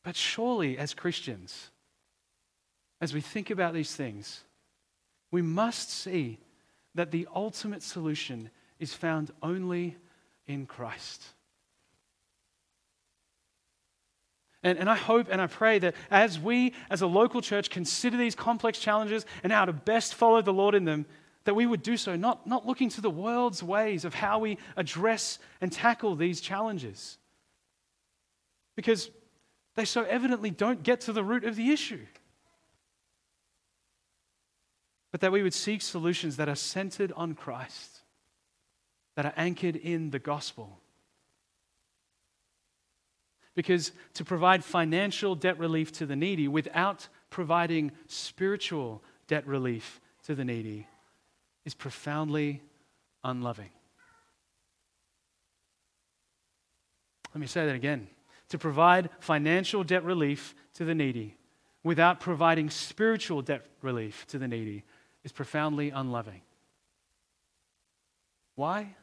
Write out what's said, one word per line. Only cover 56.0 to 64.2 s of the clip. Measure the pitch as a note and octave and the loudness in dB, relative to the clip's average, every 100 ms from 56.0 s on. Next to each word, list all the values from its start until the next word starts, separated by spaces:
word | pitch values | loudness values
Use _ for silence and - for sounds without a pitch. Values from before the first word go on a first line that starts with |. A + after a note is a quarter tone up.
| _ _ _ _ _ _ _ _ _ _ _ _ - D3+ | _ _ _ _ _ _ _ _ _ _ _ _ -12 -8
Let | |
me | C#3 | -4
say | F3 D#3 | -2 0
that | C3 | 0
again. | C3+ C#3+ G2 _ _ - _ | -2 -2 -6 _ _ -20 _
To | E3 | -4
provide | D#3+ C#3+ E3+ F3+ E3+ - | -2 6 8 8 4 -8
financial | - D3+ D3+ F3 F#3 G#3 | 0 2 4 2 2 -2
debt | E3+ F3+ E3+ | 2 0 2
relief | F3+ C#3+ C#3+ - - _ - | 0 0 0 -8 -20 _ -8
to | E3 | -2
the | D#3+ | 0
needy | C#3 A#2+ G#2+ - _ _ _ _ | 0 -2 -8 -14 _ _ _ _
without | E3 D#3+ E3+ F3 | 0 6 6 4
providing | F#3 D#3 E3 D#3+ D3+ | -2 4 4 4 0
spiritual | - - - A3 A3 - D3+ | -4 -10 2 2 2 -2 -4
debt | C3 C#3 - _ | -2 -4 -6 _
relief | C3+ A#2+ A2 - | -4 -4 -6 -10